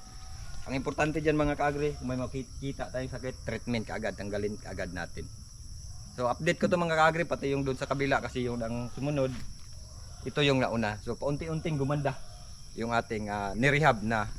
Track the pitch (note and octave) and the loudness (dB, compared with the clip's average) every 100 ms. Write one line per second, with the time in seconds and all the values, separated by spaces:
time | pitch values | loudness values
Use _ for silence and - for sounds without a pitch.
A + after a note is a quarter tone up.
0 | - - - - - - - C3 B2+ C#3+ | -12 -12 -10 -8 -6 -6 -2 -2 0 2
1 | D3+ D#3 D#3 D3+ D3 C#3+ D3 C#3+ D3 D3 | 2 4 4 4 4 4 2 2 0 -2
2 | B2+ B2+ B2+ C3+ A#2+ - C#3 C#3 - B2+ | -4 -2 -2 -6 -8 -6 -6 -6 -6 -4
3 | C3 B2+ B2+ - - A2+ - A#2+ G2+ G2 | -6 -6 -6 -6 -4 -4 -2 -2 -2 -4
4 | G#2+ F#2 G2+ G2+ G#2 G#2 - F#2+ F2+ F2 | -4 -4 -4 -2 -2 -4 -8 -6 -4 -4
5 | E2 - - - - - - - - - | -6 -6 -10 -12 -14 -14 -12 -12 -10 -10
6 | - - B2 B2+ D#3+ - G3+ F3+ E3+ D#3+ | -10 -2 0 2 2 4 4 4 4 6
7 | D#3+ D#3+ E3+ C#3+ C#3 C#3 C3+ C3 C#3 C#3 | 6 6 0 0 2 2 0 -2 0 2
8 | C#3 C3 A#2+ C3 B2 A#2+ A2+ A#2+ A#2+ - | 4 4 2 -2 0 0 -2 -2 -4 -2
9 | C#3 D3 C3 B2+ - - - - - - | 0 2 2 0 -6 -8 -12 -14 -14 -14
10 | - - C3 D3+ C#3+ C3 A2 A2+ G#2+ G#2 | -12 -8 -4 2 6 6 4 2 0 -2
11 | A#2+ A2 C3+ C#3+ E3 D#3+ E3 D3+ C#3 D3 | -6 -2 -2 -2 -2 -2 0 0 2 2
12 | C#3+ C#3 - - - - - - A2+ A#2 | 0 -2 -8 -12 -14 -14 -12 -6 0 0
13 | - A2 G#2 G#2 G2+ G#2 C#3 C#3+ D3+ A2+ | 0 -4 -2 -2 0 4 4 8 6 6
14 | G#2+ A2+ G2+ | 2 0 0